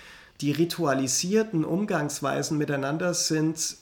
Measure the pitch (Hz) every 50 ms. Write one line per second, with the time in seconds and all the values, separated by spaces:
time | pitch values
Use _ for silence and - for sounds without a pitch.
0 | - - - - - - - - - 143 143 147 170 170 - - 170 147 131 135
1 | 135 127 - - - 180 202 220 220 220 - 160 156 - 160 185 214 208 196 160
2 | 147 147 - - - 135 139 143 143 - 156 147 151 143 147 135 135 135 147 160
3 | 180 180 170 170 - - 160 156 156 160 160 160 - - - -